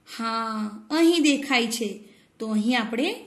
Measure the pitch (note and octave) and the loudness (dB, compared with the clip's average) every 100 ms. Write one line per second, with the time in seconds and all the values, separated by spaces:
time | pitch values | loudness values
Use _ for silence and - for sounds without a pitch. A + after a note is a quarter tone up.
0 | - - A3+ A3+ A3+ A3 G#3 G#3+ - D#4 | -16 -8 -4 -4 -4 -4 -6 -8 -2 4
1 | E4 E4+ D4 C#4 C#4 B3 A3+ - G#3 F#3+ | 4 6 4 2 2 0 0 -2 -6 -8
2 | - - _ - A3 G#3+ A3 B3 G#3+ A3+ | -16 -20 _ -10 -2 0 2 0 0 -2
3 | E4+ A#4+ | -2 -4